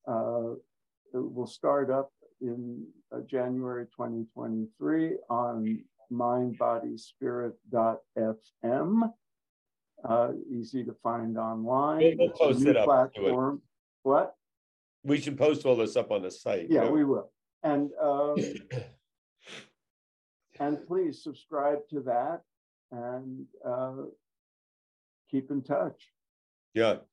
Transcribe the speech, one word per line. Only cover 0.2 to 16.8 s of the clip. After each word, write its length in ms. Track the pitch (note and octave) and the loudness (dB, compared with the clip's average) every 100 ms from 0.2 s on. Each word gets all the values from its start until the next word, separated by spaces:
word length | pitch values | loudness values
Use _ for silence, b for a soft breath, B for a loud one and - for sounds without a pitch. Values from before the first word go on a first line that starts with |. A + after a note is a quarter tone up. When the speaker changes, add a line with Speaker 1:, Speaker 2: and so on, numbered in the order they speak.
| A2+ A#2+ A#2 - _ _ _ _ _ | -2 -2 -4 -8 _ _ _ _ _
Speaker 1:
it 200 | B2+ - | -6 -6
will 140 | B2 A#2 | -6 -8
start 420 | - D3+ C#3+ C3 | -2 0 2 2
up 200 | C3+ C#3 _ - _ | 0 -2 _ -20 _
in, 440 | B2+ A#2+ A#2+ A#2+ - _ _ B2 | -8 -6 -8 -12 -14 _ _ -12
uh, 40 | |
January 640 | - C3+ B2+ B2+ B2+ B2 A2+ - | -6 -4 -2 -4 -4 -8 -10 -8
twenty 300 | A#2+ A2+ A2+ | -6 -6 -8
twenty-three 840 | - A#2 A2 A2 _ D3 D#3+ E3 - - | -10 -6 -6 -6 _ -2 0 0 -4 -4
on 540 | A#2 A#2+ A#2 A2 A2 - _ _ | -2 -2 -2 -2 -4 -8 _ _
mind 480 | A#2+ A#2+ B2 B2 - | -2 0 0 -2 0
body 400 | A#2 A#2 A#2 A2+ | 0 0 -4 -10
spirit 560 | - _ C3 B2 A#2+ - - | -14 _ -6 -4 -6 -8 -4
dot 280 | A#2+ A2+ A2 _ A#2 | 0 2 0 _ -4
f 180 | A2 A2 _ _ | -4 -4 _ _
m. 400 | A#2 C3 D#3+ A3+ A3+ - _ _ _ _ _ _ _ - | -2 0 2 0 0 -6 _ _ _ _ _ _ _ -12
Uh, 260 | A#2+ A#2 A#2+ - - | 0 2 2 -2 -8
easy 320 | A#2+ A2+ C3 | -8 -6 -6
to 100 | A#2 A2 | -6 -6
find 340 | A#2+ A#2 A2+ A2+ | -4 -2 -4 -4
online. 600 | A2+ A2+ A2+ C3 D3 D#3 | -4 -4 0 2 2 6
Speaker 2:
We'll, 160 | E3 E3 | 4 6
we'll 120 | - | 2
Speaker 1:
It's 80 | - | 4
a 40 | |
Speaker 2:
post 160 | D3+ B2 C#3+ | 4 6 6
Speaker 1:
new 60 | |
Speaker 2:
it 60 | B2+ | 6
up 80 | G#2+ | 6
to 40 | |
it. 220 | C3 C3+ - | 6 4 2
Speaker 1:
platform. 380 | - B2+ C3 C#3+ _ _ _ _ | 2 2 0 -4 _ _ _ _
What? 320 | C3+ C#3+ F#3+ - _ _ _ _ _ _ | 2 2 2 -6 _ _ _ _ _ _
Speaker 2:
We 180 | C#3 C#3+ | 0 0
should 160 | C3+ C3+ | 0 2
post 260 | D3 D3+ C3 | 2 4 4
all 80 | A#2+ | 4
this 200 | A2 B2 | 4 0
up 140 | G#2+ | 0
on 140 | G#2 | -2
the 80 | F#2 | -2
site. 400 | - A#2 F2+ E3 | -6 -4 -2 2
Speaker 1:
Yeah, 140 | D3+ | 4